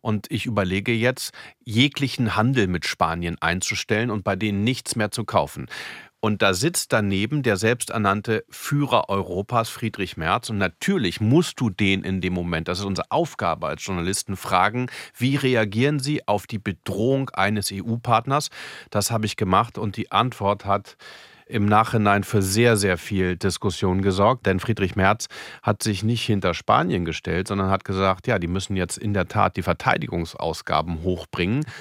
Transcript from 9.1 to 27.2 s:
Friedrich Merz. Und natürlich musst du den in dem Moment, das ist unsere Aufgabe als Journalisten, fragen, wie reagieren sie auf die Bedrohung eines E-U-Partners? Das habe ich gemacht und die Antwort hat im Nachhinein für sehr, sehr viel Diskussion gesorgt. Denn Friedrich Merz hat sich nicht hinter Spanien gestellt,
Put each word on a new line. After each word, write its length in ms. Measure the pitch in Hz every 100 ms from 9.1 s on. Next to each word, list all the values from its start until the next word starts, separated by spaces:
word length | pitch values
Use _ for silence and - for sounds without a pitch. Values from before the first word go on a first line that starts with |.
| 98 87 87 101 120 113
Friedrich 480 | - 113 - 92 -
Merz. 320 | 80 113 -
Und 80 | 104
natürlich 640 | 92 - - 196 95 -
musst 380 | 107 147 180 -
du 80 | 117
den 340 | 92 101 95
in 160 | - 95
dem 140 | 90
Moment, 340 | 90 87 82 82
das 120 | 90
ist 60 | 101
unsere 260 | 92 -
Aufgabe 560 | 143 170 - 95 80 85
als 180 | 76 -
Journalisten, 500 | 90 87 98 - 95
fragen, 520 | - 92 98 123 127 - - -
wie 200 | 127 139
reagieren 640 | 131 120 107 107 135 151
sie 280 | 135 151 -
auf 200 | 104 -
die 100 | 110
Bedrohung 720 | 107 90 - 95 117 135 135
eines 400 | - 98 107 98
E-U-Partners? 760 | 98 95 117 120 117 127 143 - - - - -
Das 220 | 104 -
habe 160 | 113 107
ich 100 | -
gemacht 400 | 95 95 117 -
und 200 | 95 95
die 140 | 98
Antwort 540 | 98 123 - 98 101 101
hat 320 | 98 - - - - - - -
im 200 | 113 104
Nachhinein 560 | 107 113 117 104 101
für 180 | 95 107
sehr, 340 | 95 104 120 107
sehr 220 | 98 87
viel 400 | - 95 90 87
Diskussion 640 | 98 - 104 87 98 92
gesorgt. 460 | 98 92 104 127 -
Denn 120 | 90
Friedrich 360 | - 110 92 95
Merz 320 | 95 110 - - - -
hat 220 | - 104
sich 180 | 113 95
nicht 240 | 110 117 -
hinter 300 | 101 92 85
Spanien 500 | - 117 175 160 82
gestellt, 420 | 80